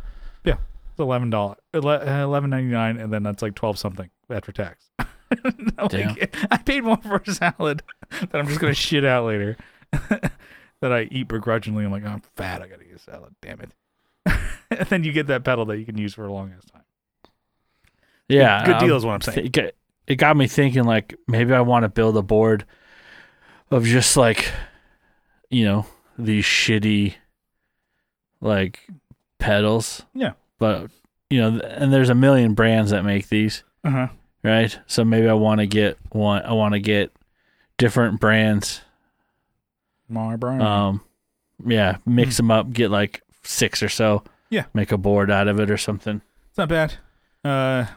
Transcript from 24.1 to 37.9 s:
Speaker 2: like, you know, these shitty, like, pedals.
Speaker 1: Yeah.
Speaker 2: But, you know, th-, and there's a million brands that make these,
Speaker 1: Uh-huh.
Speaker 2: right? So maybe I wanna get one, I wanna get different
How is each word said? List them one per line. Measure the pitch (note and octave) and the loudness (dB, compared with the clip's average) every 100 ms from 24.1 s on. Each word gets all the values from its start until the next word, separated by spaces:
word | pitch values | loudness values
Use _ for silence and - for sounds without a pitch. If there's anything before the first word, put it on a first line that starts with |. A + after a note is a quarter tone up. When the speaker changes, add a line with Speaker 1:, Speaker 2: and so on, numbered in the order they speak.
| D3 | 4
Speaker 2:
like, | A#2+ G#2+ - - - _ _ _ _ _ _ _ _ | 4 2 -4 -6 -12 _ _ _ _ _ _ _ _
you | B2+ | 0
know, | G#2+ G#2 G#2 - _ - | 2 0 -4 -14 _ -8
these | A2+ G#2+ | -2 0
shitty, | F#2+ - - A2 G#2+ G#2 G2+ - _ _ _ _ _ _ _ _ _ _ _ _ | 2 0 2 0 2 0 0 -4 _ _ _ _ _ _ _ _ _ _ _ _
like, | G#2+ G2+ F#2+ - - F3 _ - _ _ | -2 0 -2 -6 -20 -20 _ -20 _ _
pedals. | - G#2 G#2+ A2+ - - - | 0 2 2 0 -2 -10 -14
Speaker 1:
Yeah. | C4 B3 - _ _ | -8 -8 -8 _ _
Speaker 2:
But, | A3 - - - _ _ _ | -2 -2 -6 -18 _ _ _
you | C3 | 2
know, | A2 A2+ | 2 0
th-, | - - | -6 -2
and | C#3 | 2
there's | C3+ B2+ | 4 6
a | |
million | B2 C3+ C3+ A#2 | 6 6 6 4
brands | G#2+ A2+ A2+ G#2+ | 4 4 4 2
that | G2+ | 2
make | G2+ G2+ - | 2 0 0
these, | G#2+ G#2+ - - _ | 0 0 -2 -14 _
Speaker 1:
Uh-huh. | D#3 C3+ B2+ - _ _ | -2 -2 -2 -10 _ _
Speaker 2:
right? | A2 A2 A2 - - | 0 2 2 -2 -4
So | - | 0
maybe | A2+ A2+ A2+ | 4 4 4
I | |
wanna | A2 G#2+ G#2+ G#2 | 4 4 2 2
get | G#2+ G#2 - - | 2 2 -2 -8
one, | G#2+ G#2 G2+ | -2 0 0
I | - | 0
wanna | A2+ G#2 G#2 | 0 0 0
get | G#2+ G#2 F#2+ - _ _ _ _ _ - | 0 0 0 -6 _ _ _ _ _ 0
different | A#2+ | 2